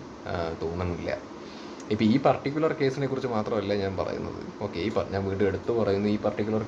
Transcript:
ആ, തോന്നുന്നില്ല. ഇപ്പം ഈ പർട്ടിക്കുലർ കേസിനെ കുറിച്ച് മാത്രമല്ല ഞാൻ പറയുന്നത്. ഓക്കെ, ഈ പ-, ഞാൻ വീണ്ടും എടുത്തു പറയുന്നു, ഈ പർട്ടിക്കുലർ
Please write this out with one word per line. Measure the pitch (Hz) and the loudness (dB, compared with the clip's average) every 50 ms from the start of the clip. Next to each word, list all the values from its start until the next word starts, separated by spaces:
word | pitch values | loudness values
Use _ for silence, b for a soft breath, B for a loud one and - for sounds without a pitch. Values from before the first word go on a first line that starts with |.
| 135 - - - - - | -6 -10 -12 -12 -8 -4
ആ, | 95 90 85 82 80 80 | -2 -2 -2 -2 -4 -4
തോന്നുന്നില്ല. | 82 82 85 87 92 90 87 82 85 87 - - - - - B B B B B B B B B B - | -4 -4 -2 -2 -2 -2 -2 -2 -4 -4 -4 -4 -6 -10 -12 B B B B B B B B B B -2
ഇപ്പം | 107 104 113 | 2 4 6
ഈ | 107 113 143 | 6 6 6
പർട്ടിക്കുലർ | 143 151 131 - - 139 143 151 156 160 151 | 6 4 4 4 2 -2 0 2 2 2 2
കേസിനെ | - 143 135 131 143 139 131 | 2 2 2 2 0 -2 -2
കുറിച്ച് | 131 127 117 127 | -2 -2 -2 0
മാത്രമല്ല | 117 107 107 120 120 107 98 98 101 | 0 0 0 0 0 0 2 2 2
ഞാൻ | 104 98 98 95 87 | 2 0 0 0 0
പറയുന്നത്. | - - - - 87 - - - - - - - 107 | -2 -2 -2 -4 -4 -4 -6 -8 -8 -10 -8 -6 -6
ഓക്കെ, | 101 - 87 | -4 -2 -2
ഈ | 85 110 | -2 0
പ-, | 110 101 - - | 0 0 0 0
ഞാൻ | 95 98 98 98 | 0 -2 -2 0
വീണ്ടും | 95 98 104 | 0 2 2
എടുത്തു | 98 95 98 - - 120 | 2 2 0 0 0 2
പറയുന്നു, | 113 107 101 98 98 104 104 | 2 4 4 4 4 4 2
ഈ | 104 104 | 2 2
പർട്ടിക്കുലർ | - 107 104 - 107 107 107 107 110 | 2 0 0 0 0 0 0 0 0